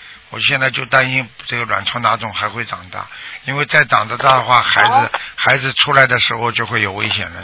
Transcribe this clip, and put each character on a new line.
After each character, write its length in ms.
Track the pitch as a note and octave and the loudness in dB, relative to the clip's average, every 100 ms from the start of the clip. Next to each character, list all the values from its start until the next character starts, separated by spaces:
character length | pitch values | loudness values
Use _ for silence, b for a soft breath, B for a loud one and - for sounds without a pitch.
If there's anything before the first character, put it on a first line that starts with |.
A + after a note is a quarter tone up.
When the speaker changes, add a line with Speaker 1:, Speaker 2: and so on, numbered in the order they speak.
| B B _ | B B _
Speaker 1:
我 80 | B2 | -4
现 180 | - C#3 | -2 0
在 100 | C3 | 0
就 140 | B2 B2 | -2 0
担 240 | C3+ B2+ | 2 2
心 200 | C3 A2+ - - | -2 -6 -12 -8
这 100 | A#2+ | -6
个 60 | |
卵 220 | A2+ G2 G2+ | -2 -4 -4
巢 120 | A#2+ | -2
囊 200 | A#2 A2 | 0 0
肿 100 | A2+ | -4
还 160 | G2 G#2+ | -6 -6
会 160 | A2 A2 | -6 -8
长 200 | F#2 F#2 | -10 -12
大， 180 | G2+ G2 B B B C3 | -14 -14 B B B -6
因 100 | C#3 | -4
为 100 | C#3+ | 0
再 200 | D3+ C#3 | 2 4
长 200 | A2+ G#2+ | 2 0
得 120 | A#2+ | 0
大 160 | C3+ | 2
的 80 | C3 | 2
话， 200 | A2+ B2 | 4 4
孩 220 | - G2+ | 4 4
子， 80 | G#2+ | 4
Speaker 2:
啊。 180 | B3 - - B - | 4 2 -2 B -4
Speaker 1:
孩 220 | B2 C3 | 0 0
子 140 | C3 | 0
出 200 | - D3 | -2 2
来 120 | C#3 B2+ | 4 4
的 140 | A#2+ | 4
时 160 | - A2+ | 0 -2
候 160 | A#2 | -2
就 140 | A#2 A2+ | -2 -4
会 160 | A#2 | -2
有 100 | G2+ | -2
危 160 | G2+ G#2+ | -2 -4
险 240 | G#2 F2 | -4 -6
了。 100 | F2 | -12